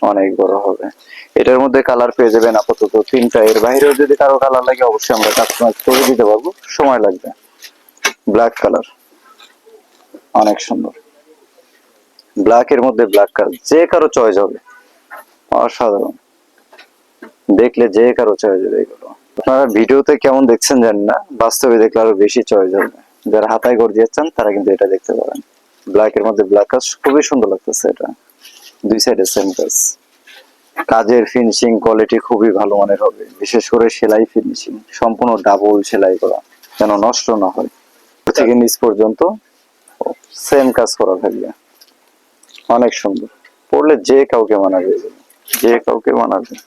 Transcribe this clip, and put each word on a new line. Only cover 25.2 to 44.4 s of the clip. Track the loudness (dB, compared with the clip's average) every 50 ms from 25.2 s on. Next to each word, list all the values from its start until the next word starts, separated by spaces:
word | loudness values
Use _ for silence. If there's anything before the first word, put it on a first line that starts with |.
| -6 -6 -8 -12 -14 _ _ _ _ _ _ _ -8 -2 0
ব্ল্যাক | 2 2 2 0 -2
এর | -2 -2
মধ্যে | 0 0 0 2
ব্ল্যাক | 2 2 2 2
কাজ, | -2 -4 -4 -4 -10 -6 -2
খুবই | 0 0 0 0 0
সুন্দর | 0 0 0 0 -2
লাগতেছে | -4 -6 -8 -6 -4 -4 -4 -4
এটা। | -4 -8 -12 -12 _ _ _ _ _ -20 -20 -20 -20 -20 -20 _ _ -4
দুই | -4 -2 -2 0
সাইডে | 0 0 0 -2 -2 -2
সেম | -2 -2 -4 -4 -4
কাজ। | -6 -4 -4 -4 -4 -4 -6 _ _ _ _ _ _ _ -20 -20 -20 _ _ _ _ _ -12 -10 -4 -2
কাজের | 0 0 2 2 2 2 2 0
ফিনিশিং | 0 -2 0 0 0 0 0 0 0 0 0
কোয়ালিটি | 0 2 2 0 0 0 -2 -2 -2
খুবই | -2 0 0 0 0 0
ভালো | 0 0 0 0
মানের | 0 0 0 0 -2
হবে, | -2 -2 -4 -14 -18 -14 -12
বিশেষ | -8 -4 -2 -2 -2 0
করে | 0 2 2 0 0 -2
সেলাই | 0 0 2 2 0 0 -2
ফিনিশিং, | -4 -4 -4 -6 -10 -12 -14 -16 -16 -16 _ -8 -4
সম্পূর্ণ | -4 -4 -2 -2 -2 -2 -2 0 0 0
ডাবল | 0 2 2 2 2 2 0 -2
সেলাই | -2 0 2 2 0 0
করা, | -2 -4 -4 -4 -8 _ _ _ _ -12 -4 -2
যেন | -2 0 0 0 0
নষ্ট | 0 -2 -2 -4 -4 -2 -2 -2
না | -4 -4
হয়। | -6 -10 -10 _ _ _ _ _ _ _ _ _ _ -6 -4 -2 0
থেকে | 2 2 2 2
নিচ | 2 0 0 -2 -2
পর্যন্ত | 0 2 2 0 0 0 0 -2 -2 -4 -6 _ _ _ _ _ _ _ _ _ _ _ -10 -10 -10 -10 _ _ _ -20 -12 -4 0
সেম | 0 2 2 2 2 0
কাজ | 0 0 0 -2
করা | -2 -2 -2 -2
থাকবে, | -2 -4 -4 -6 -10 -12 -14 _ _ _ _ _ _ _ _ _ _ _ _ _ _ _ _ _ _ _ _ -12 -4 -2 0
অনেক | 2 0 0 -2 -4
সুন্দর। | -6 -6 -6 -6 -10 -12 _ _ _ _ _ _ _ -4
পরলে | -2 0 2 2 0 0 0 2
যে | 2 2 2 2
কাউকে | 2 0